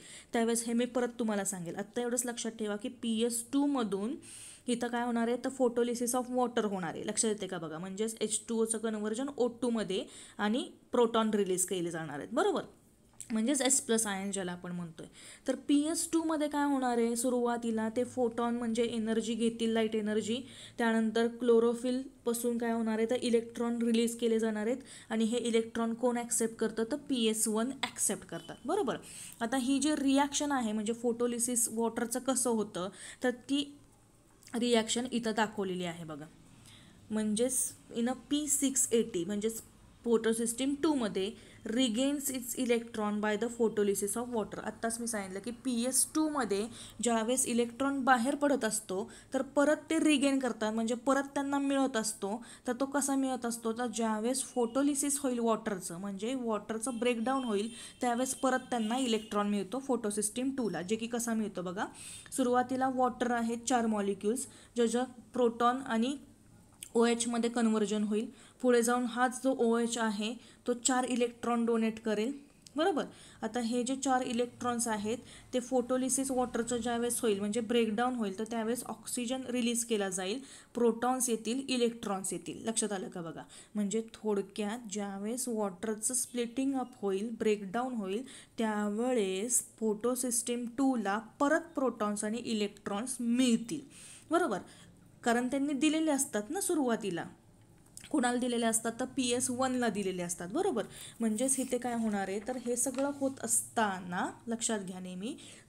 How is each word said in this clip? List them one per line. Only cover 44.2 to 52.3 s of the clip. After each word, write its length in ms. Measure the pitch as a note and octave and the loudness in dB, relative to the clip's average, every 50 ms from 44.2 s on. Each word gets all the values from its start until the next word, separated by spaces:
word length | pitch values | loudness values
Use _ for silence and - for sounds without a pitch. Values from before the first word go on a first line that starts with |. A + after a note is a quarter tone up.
| B3 A#3+ B3 | -4 -4 -2
water. 240 | A3 G3 - - - | -4 -4 -4 -6 -8
आत्ताच 380 | - G#3+ A3 - - A3+ A3+ A#3 | -8 -8 -8 -4 -4 -4 -4 -4
मी 60 | A#3+ | -4
सांगितलं 340 | A#3 A#3 G#3 G3 F#3 F#3 G3 | -4 -4 -4 -4 -6 -8 -8
की 100 | G3+ A#3+ A#3 - - | -6 -8 -8 -6 -4
पीएस 420 | C4 B3 A#3 A#3 B3 B3 - - - - | -2 0 0 0 2 2 2 2 2 2
टू 140 | D#4 D#4 D#4 | 2 2 2
मध्ये 360 | D4 C#4+ A#3+ G3 G3+ G3 G#3+ A#3 - - - - - - G#3 | 2 0 0 0 0 0 -2 -2 -6 -12 -16 -14 -6 -2 0
ज्यावेळेस 440 | A#3+ A#3 A3+ A3 A3 B3+ B3+ - | 2 2 2 2 2 2 2 2
इलेक्ट्रॉन 520 | - A#3+ A#3 A#3+ A#3 A#3 - C4+ C#4 C#4 C#4 A#3+ | 2 2 2 2 0 0 -2 0 0 0 2 4
बाहेर 300 | C4+ C4 A#3+ A3+ C#4 D4 | 6 6 6 4 2 0
पडत 300 | C#4+ C#4+ C#4+ C#4 - A3 | 2 2 2 2 2 2
असतो, 340 | A3 G#3+ - - - F#3 F#3+ A3 - - - - - - | 0 -2 -2 -4 -4 -4 -4 -4 -6 -8 -18 -10 -4 -2
तर 80 | C4 C4+ - - | -2 -2 0 2
परत 200 | D4 C#4+ D4 D4+ D4+ - - | 4 4 4 4 2 0 0
ते 80 | D#4+ D#4+ | 2 4
रिगेन 380 | D#4 D#4 D4+ C4 C4+ C#4 C4+ C4+ | 6 6 6 6 4 4 2 2
करतात, 340 | C4 A#3+ A3+ A3+ A3 G#3+ A3 | 0 0 -2 -2 -2 -2 0
म्हणजे 220 | A3+ A3+ A3+ B3 A#3+ - | 0 0 0 -2 0 2
परत 220 | C#4 C4+ C4+ C#4 C#4 - | 2 2 2 2 0 -2
त्यांना 240 | C#4+ C#4 C#4 C#4+ C#4 | -4 -2 0 0 0
मिळत 380 | C#4 C#4 C#4 C4+ C4+ C4 C4 | 0 2 2 2 2 2 2
असतो. 340 | A3 G#3 G#3+ - - - G3 | 0 -2 -2 -4 -4 -4 -4